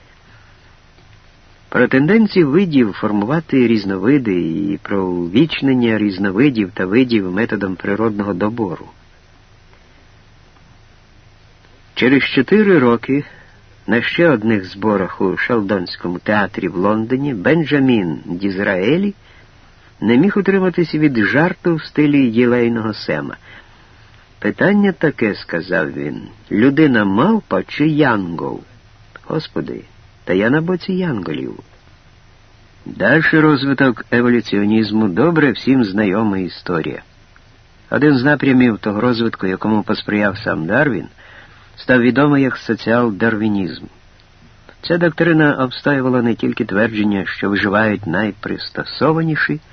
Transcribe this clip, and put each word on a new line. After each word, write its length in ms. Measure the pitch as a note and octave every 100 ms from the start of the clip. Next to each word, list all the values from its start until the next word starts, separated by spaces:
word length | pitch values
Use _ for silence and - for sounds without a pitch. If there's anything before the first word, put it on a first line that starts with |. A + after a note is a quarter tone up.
| - _ - - - - - - _ _ - - - _ _ - -
Про 180 | - A#2+
тенденції 580 | C3+ D3+ A3 G#3+ F#3+ D3+
видів 480 | D3 G3 C#3+ A2+
формувати 760 | F2+ G#2+ G#2 G#2 D#3+ D#3+ C3+ A#2+
різновиди 720 | A2+ G2 G2 G2+ D3 A#2 F2+
і 380 | E2 D#2+ E2 D#2
про 200 | - G2+
увічнення 920 | F#2 F2+ F2 G2 D#3+ - C3+ C3 A#2+ A2
різновидів 720 | G#2 F#2+ G2+ F#2+ D3 A#2 F#2+
та 120 | - F#2
видів 460 | A2 B2+ A#2 F#2+
методом 440 | F2+ A2+ G#2+ G2 F2+
природного 580 | G2 G2+ A2+ G#2 G2+
добору. 520 | F2+ G#2 A#2+ G#2 - - - - _ _ _ _ _ _ - _ - - - - - - _ - - - - _ - - - - - - - - -
Через 280 | A#2+ C3+
чотири 560 | - - B2+ G3+ G#3 F3
роки 440 | B2+ A#2 - C#3 C#3+ - - - _ - -
на 140 | A2+
ще 280 | A2+ - E3+
одних 360 | B2+ A2 A2 F#2
зборах 560 | G2+ G#2+ G2+ F2+ -
у 160 | G2 E2+
Шелдонському 840 | - A#2+ G2 G2+ F2+ - F2 F2+
театрі 480 | - G#2+ G2 - F#2
в 80 | E2+
Лондоні 580 | G2 G#2+ A2+ C3 C#3+
Бенджамін 840 | A#2 F2 D#3+ C#3+ C#3+ C3 A#2+ F2+ C#2 -
Дізраелі 880 | F2 G2 F#2 G#2 F#2+ G2 E3 G3+ G3 - - - _ - _ _ -
не 160 | G2+ B2
міг 160 | F#3+ G3+
утриматися 600 | F#3+ G3 F#3 F3 E3 D#3
від 200 | D3+ B2
жарту 580 | G2+ B2 E3+ F3+ F3 D#3+
в 80 |
стилі 460 | - - D3+ C#3+ C3
Єлейного 640 | A2 B2 B2 A#2 A#2 A2
Сема. 420 | G#2+ - D#2 C#2 - - - - - - - - - _ -
«Питання 520 | G#2 G2+ C#3+ G3+ G3+
таке», — 440 | - D#3 - A2 F#2
сказав 580 | - E2+ E2+ F2 D#2
він, — 280 | C#2 D2 B1+ - - -
«людина 540 | F#2+ B2+ C#3 D#3 A#2 G2+
мавпа 580 | G2 E3 A3+ - F#2+
чи 240 | - - D3+
янгол? 760 | D3 C#3+ G#2+ F2+ E2 C#2 A#1 - - _ - - - -
Господи, 560 | D#3+ - - D2+ A#1+ - - - _
та 100 | -
я 160 | F2+ G#2+
на 120 | D3
боці 320 | E3 F3+ -
янголів». 640 | F#3 F3+ A#2 E2+ D#2 B1+ G1+ - - _ - _ - - - _ - - _ -
Дальший 540 | - G2 D3+ D#3 D#3+
розвиток 640 | D#3 C#3+ C#3 C3 C3+ A#2+ -
еволюціонізму 960 | A#2+ B2 A#2+ A2 G2+ G#2 A2 G#2+ G#2+ A2
добре 440 | F2 D3+ E3 D3
всім 320 | G#2 - C3
знайома 540 | A2 F#2+ G#2+ F#2+ A2 F#2+
історія. 640 | F2+ - - E2+ D2+ - - _ _ _ _ _ _ _ -
Один 280 | A#2 D3 C#3
з 60 |
напрямів 540 | C3 D3 C#3 B2+ B2 G#2
того 240 | G#2+ G#2
розвитку, 460 | B2 A2+ A2+ - F#2+
якому 360 | F#2 G#2+ A2
посприяв 540 | G2 G#2+ - G#2 G#2 G2+
сам 280 | - F2 D#2+
Дарвін, 420 | A2+ D3+ G2+ - - - - - - - -
став 240 | - B2+
відомий 420 | A#2+ A#2+ D3 C#3+
як 140 | C3+ -
соціал-дарвінізм. 1300 | - A2 - A#2 A#2+ F#2+ A2+ G#2+ A2 G2+ F2+ - - - _ - _ _ - _ - -
Ця 160 | - E3+
доктрина 580 | F3 D#3 E3+ D#3+ D3+ C#3
обстоювала 640 | C3 - - C#3+ C3 B2+
не 140 | A#2+ G#2+
тільки 300 | B2+ A#2+ A2+
твердження, 600 | G2+ A2 A2 G#2 G2+ F2+
що 240 | - G2
виживають 580 | G2+ G#2 G2+ A2 G2+ G2+
найпристосованіші, 1500 | E2 A2 F#2+ G2 F#2 - - - - C3+ D#3+ E3 D3+ - D3+ -